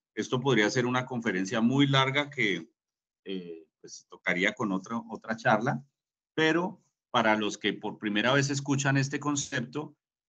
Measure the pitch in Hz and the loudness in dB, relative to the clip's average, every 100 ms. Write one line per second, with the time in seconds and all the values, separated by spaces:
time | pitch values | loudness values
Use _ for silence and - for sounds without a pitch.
0 | _ - 101 - 135 117 104 127 123 127 | _ -8 -4 -2 2 2 2 2 0 0
1 | 131 123 113 92 95 117 113 135 143 135 | -2 -4 -2 -2 -2 0 2 4 4 4
2 | 131 139 143 139 107 90 - _ _ _ | 2 0 -2 0 0 0 -6 _ _ _
3 | _ _ 98 95 87 82 80 _ 85 - | _ _ -10 -8 -8 -14 -18 _ -20 -20
4 | - 87 - 90 98 107 113 95 95 117 | -20 -8 -2 0 0 0 -2 -4 -6 -10
5 | 113 101 107 110 127 107 123 143 - _ | -8 -12 -10 -4 2 2 2 -4 -8 _
6 | _ _ _ - 160 160 180 - _ _ | _ _ _ 0 2 2 0 -6 _ _
7 | _ 123 110 107 104 - 104 95 107 - | _ 2 4 4 2 -2 -2 -2 -6 -6
8 | 107 104 117 139 139 143 139 139 139 139 | -2 2 4 4 2 -2 -2 0 2 2
9 | 135 147 143 143 - 131 113 147 151 - | 0 -2 -4 -4 -4 -6 -6 -8 -10 -14
10 | _ _ | _ _